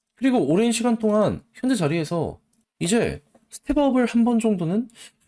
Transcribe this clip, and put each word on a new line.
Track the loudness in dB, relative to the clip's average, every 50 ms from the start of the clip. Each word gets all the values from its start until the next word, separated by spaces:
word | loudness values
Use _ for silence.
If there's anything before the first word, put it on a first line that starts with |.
| _ _ _
그리고 | -4 -2 0 0 0 0
오랜 | 2 2 2 2 0
시간 | 0 0 0 0 0
동안 | 0 0 0 2 2 2 0 -2 -4 -10 _ -12
현재 | -6 -2 -2 0
자리에서 | 0 0 0 -2 -2 -4 -4 -4 -4 -4 -6 -8 -12 _ _ _ _ _ _ _ -6
이제 | -4 0 0 0 0 -2 -4 -8 _ _ _ _ _ _
스텝업을 | -20 -12 _ -4 0 2 2 2 2 2 2
한 | 2 2 2 2
번 | 2 2 2
정도는 | 2 0 0 0 -2 -2 -2 -4 -4 -6 -12 -20 -20 -20 _ _ _